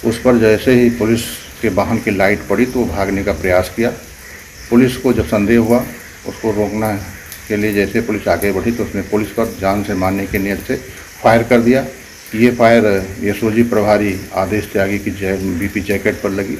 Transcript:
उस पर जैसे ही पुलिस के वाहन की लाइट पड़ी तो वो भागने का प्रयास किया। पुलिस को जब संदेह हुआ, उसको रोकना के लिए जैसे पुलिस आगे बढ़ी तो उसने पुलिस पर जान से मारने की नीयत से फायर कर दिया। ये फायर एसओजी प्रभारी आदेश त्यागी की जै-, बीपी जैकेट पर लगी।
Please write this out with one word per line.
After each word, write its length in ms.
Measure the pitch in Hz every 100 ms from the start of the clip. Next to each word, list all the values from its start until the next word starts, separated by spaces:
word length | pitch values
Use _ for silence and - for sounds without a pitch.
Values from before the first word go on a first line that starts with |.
उस 140 | 117 113
पर 200 | 127 123
जैसे 440 | 110 107 - 123
ही 80 | 120
पुलिस 300 | 117 110 113 - - - -
के 60 | 113
वाहन 300 | 95 98 113
की 120 | 110
लाइट 280 | 98 98 101
पड़ी 280 | - 101 123
तो 120 | 127
वो 80 | 104
भागने 380 | 85 98 98
का 80 | 98
प्रयास 400 | 95 95 90 92 -
किया। 140 | 120 - - - - - - - -
पुलिस 260 | 120 127 -
को 160 | 131
जब 140 | 113 101
संदेह 320 | 107 101 117
हुआ, 200 | 113 120 - - - - -
उसको 260 | - 113
रोकना 440 | 104 104 104 110 101 95 - - - -
के 80 | 104
लिए 160 | 104
जैसे 280 | 101 98 113
पुलिस 280 | 110 107 98
आगे 240 | 85 101
बढ़ी 200 | 95 117
तो 120 | 117
उसने 180 | 95 101
पुलिस 260 | 92 107 104
पर 280 | - 110 92
जान 240 | 98 104
से 100 | 101
मारने 320 | 95 92 98 98
की 120 | 104
नीयत 220 | 98 92
से 160 | - 131 - - - -
फायर 200 | 120 117
कर 180 | 113 120
दिया। 260 | 117 131 131 - - - -
ये 160 | 110 120
फायर 340 | 120 113 117 107 98 92 92
एसओजी 380 | 98 101 113 107
प्रभारी 580 | 117 110 104 104 104 90 -
आदेश 380 | 92 95 104 -
त्यागी 260 | 101 98 101
की 120 | 107
जै-, 300 | 95 95 95
बीपी 400 | 95 90 98 104
जैकेट 340 | 95 98 107
पर 160 | - 101
लगी। 260 | 98 98